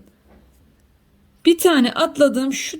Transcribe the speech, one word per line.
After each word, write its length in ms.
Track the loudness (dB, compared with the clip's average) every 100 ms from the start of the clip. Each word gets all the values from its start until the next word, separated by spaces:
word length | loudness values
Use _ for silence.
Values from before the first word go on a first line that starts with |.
| _ _ _ _ _ _ _ _ _ _ _ _ _ _ 0
Bir 120 | 2
tane 340 | 2 2 0
atladım, 600 | 0 -4 2 0 2 -6
şu 260 | -8 -12